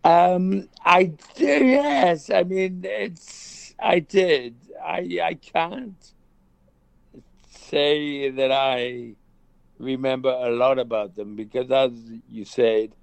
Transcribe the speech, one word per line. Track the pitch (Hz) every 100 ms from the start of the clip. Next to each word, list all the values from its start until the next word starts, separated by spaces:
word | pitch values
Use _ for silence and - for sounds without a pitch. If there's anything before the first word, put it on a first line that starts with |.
Um, | 170 170 180 180 185 196 - _
I | 170 180 190 147 -
do, | -
yes. | 285 285 262 269 294 277 175 170 -
I | 190
mean, | 180 190 190 180
it's, | 185 208 202 170 - - - - - -
I | - 180
did. | 151 190 185 143 123 120 _ -
I, | - - 180 -
I | 80
can't | 160 - - 165 196 240 185 _ _ _ _ _ _ _ _ _ _ _ 131 _ _ _
say | - - 147 147 151 147 143 139
that | 131 131
I | 135 135 127 123 123 117 104 _ _ _ _ _ _
remember | 123 131 131 131 131
a | 127 123
lot | 120 127 131
about | 120 117 104
them | 107 104 104
because, | 107 127 127
as | 135 131 117 113 113 _
you | 113
said | 101 - 117 110 110 _